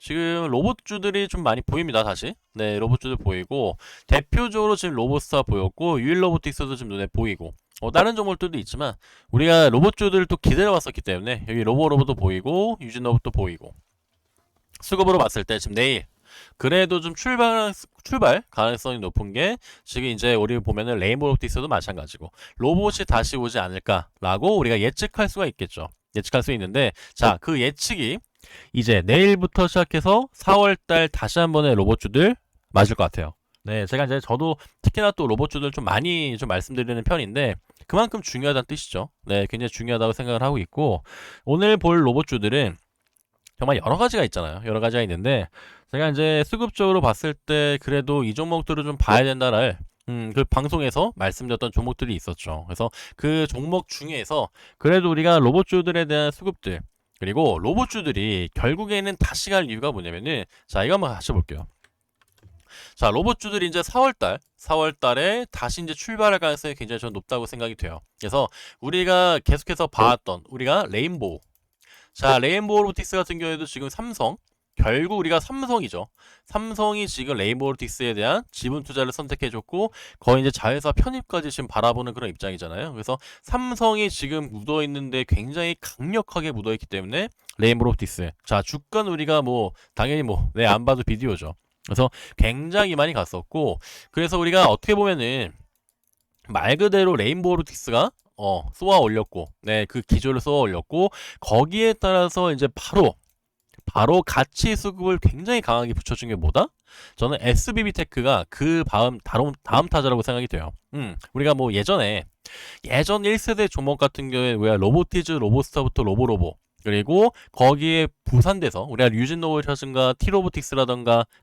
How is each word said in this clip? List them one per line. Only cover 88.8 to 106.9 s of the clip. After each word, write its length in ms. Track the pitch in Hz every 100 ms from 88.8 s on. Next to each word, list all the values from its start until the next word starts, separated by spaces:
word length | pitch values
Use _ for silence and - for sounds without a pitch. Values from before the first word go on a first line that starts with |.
| - 220 202
우리가 320 | 156 151 151
뭐 300 | 127 123 95 - _
당연히 280 | - 120 151
뭐, 280 | 120 92 -
네, 120 | 110 113
안 180 | 107
봐도 180 | 123 127
비디오죠. 500 | 117 110 127 92 76 - _ _ -
그래서 240 | 110 127 - - -
굉장히 600 | 113 127 165 196 196 147
많이 160 | 156
갔었고, 640 | 117 101 90 - 160 135 82 - - -
그래서 280 | 156 165 180
우리가 280 | 170 185 190
어떻게 280 | 208 -
보면은 580 | 202 202 160 117 131 90 - _ _ _ _ _ _ _ _ -
말 280 | 95 98 151
그대로 380 | 202 196 185
레인보우 420 | 135 104 175 180 170
로보틱스가, 540 | - - - 117 208 _ _ -
어, 260 | 101 92 -
쏘아 240 | - 185 185
올렸고, 540 | 113 110 101 90 78 -
네, 220 | 107 107
그 180 | 101 120
기조를 380 | - - 135 127
쏘아 200 | 143 143
올렸고, 500 | 110 87 - 165 196 - - -
거기에 520 | - 110 151 208 226
따라서 600 | 220 190 185 175 185 180
이제 160 | 139 139
바로, 400 | - - 202 135 - _ _ _ _ _ _ -
바로 360 | - 117 180
가치 540 | - 135 131 - 233 214
수급을 420 | 196 185 185 180
굉장히 420 | - 135 202 240
강하게 320 | - 117 120
붙여준 360 | 110 - 120 117
게 40 |
뭐다? 340 | 98 - 139 208 _ _